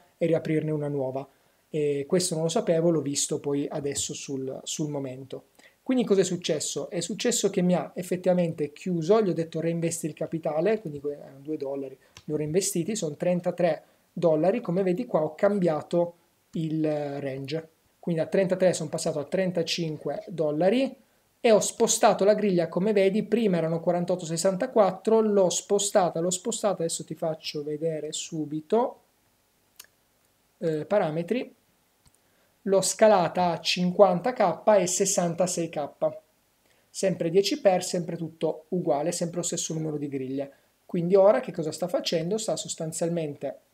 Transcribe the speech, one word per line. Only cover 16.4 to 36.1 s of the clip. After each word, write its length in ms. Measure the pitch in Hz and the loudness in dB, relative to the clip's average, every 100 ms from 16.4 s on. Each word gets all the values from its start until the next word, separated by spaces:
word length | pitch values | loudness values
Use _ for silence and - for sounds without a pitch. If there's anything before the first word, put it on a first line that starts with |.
| _ | _
il 680 | 170 160 156 156 151 147 139 | -6 -2 0 0 -2 -4 -6
range. 500 | 139 135 135 156 160 _ _ _ - | -6 -6 -6 -8 -8 _ _ _ -4
Quindi 160 | 165 156 | -2 0
da 60 | |
trentatré 420 | 196 190 185 185 | 2 2 4 2
sono 160 | 165 156 | 2 -2
passato 300 | 165 170 151 | -4 -2 -4
a 40 | |
trentacinque 1000 | 143 180 185 180 165 - 160 151 151 147 - | -2 -2 0 0 -2 -2 -4 -6 -6 -8 -8
dollari 680 | 165 156 147 180 240 262 - _ _ _ _ | -4 -2 2 2 4 0 -4 _ _ _ _
e 120 | 240 | 4
ho 80 | 208 | 4
spostato 640 | - - 226 - 226 185 196 | 4 0 0 4 4 6 4
la 80 | |
griglia, 340 | 208 208 180 165 | 4 2 2 0
come 240 | - 202 | 0 0
vedi, 300 | 208 190 208 | 4 4 2
prima 360 | 208 226 220 175 | 0 2 2 2
erano 220 | 160 165 | 0 0
quarantotto 460 | 175 175 175 180 156 | 0 0 0 -2 -2
sessantaquattro, 960 | 165 196 185 254 240 196 180 - 226 | -2 0 0 0 4 2 2 2 4
l'ho 300 | 220 202 180 | 4 4 4
spostata, 680 | 180 - 202 202 214 175 165 | 2 0 0 2 2 2 0
l'ho 120 | 180 | -2
spostata, 500 | 180 165 - 214 185 | -2 -4 -2 -2 -2
adesso 220 | 165 - | -4 -4
ti 100 | 165 | -8
faccio 480 | 160 165 160 - 151 | -6 -4 -4 -8 -8
vedere 500 | 147 151 160 156 151 | -6 -4 -4 -4 -6
subito, 920 | 160 - 165 147 156 156 220 269 - _ _ _ _ _ _ _ - - _ _ _ _ _ _ _ | -8 -8 -6 -6 -6 0 0 0 -4 _ _ _ _ _ _ _ -20 -20 _ _ _ _ _ _ _
eh, 280 | 165 156 151 | -4 -4 0
parametri, 680 | 202 170 156 170 226 - - _ _ _ _ _ _ _ _ _ _ | 0 0 -2 -2 -4 -4 -12 _ _ _ _ _ _ _ _ _ _
l'ho 180 | 202 190 | 0 2
scalata 720 | 185 - 220 196 160 - 175 | 2 4 6 6 4 0 0
a 80 | 160 | 0
cinquanta 720 | - - 180 180 196 180 254 | -2 0 0 6 6 6 -2
K 300 | 247 196 - - 208 | 0 0 2 4 4
e 80 | 175 | 4
sessantasei 800 | - 190 - 175 165 180 175 165 | 0 0 0 0 0 -2 -2 -4
K, 180 | 160 139 - 156 | -6 -8 -2 -2